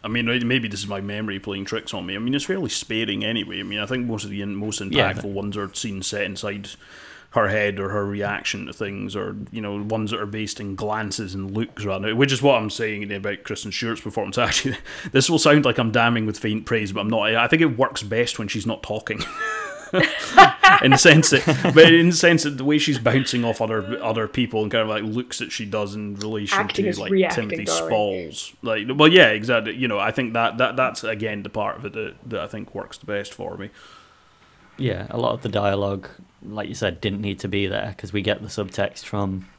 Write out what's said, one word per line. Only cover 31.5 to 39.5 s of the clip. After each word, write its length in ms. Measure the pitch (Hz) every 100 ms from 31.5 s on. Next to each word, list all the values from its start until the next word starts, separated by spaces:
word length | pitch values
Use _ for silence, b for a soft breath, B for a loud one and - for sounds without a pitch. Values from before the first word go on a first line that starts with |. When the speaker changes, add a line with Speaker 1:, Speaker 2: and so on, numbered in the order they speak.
| 110 101 -
Speaker 1:
of 80 | 123
it 80 |
that, 220 | 110 107 - 123
that 100 | 107
I 80 | 80
think 260 | 110 101
works 240 | 98 92 -
the 80 | -
best 280 | 101 101
for 240 | - - -
me. 120 | 101 B B B B B B _ _ _ - -
Speaker 2:
Yeah, 300 | 131 92 101
a 60 | 117
lot 140 | 120
of 80 | 117
the 80 | 113
dialogue, 580 | 104 101 98 101 98 - - - _
like 240 | - 107 104
you 60 | -
said, 260 | 101 85
didn't 200 | 107 101
need 180 | 107 98
to 60 | 98
be 200 | 101 98
there 260 | - 101 95
'cause 140 | 92
we 80 | 101
get 200 | 101 104
the 60 | 104
subtext 580 | - 98 - 101 - -
from 420 | 104 101 95 92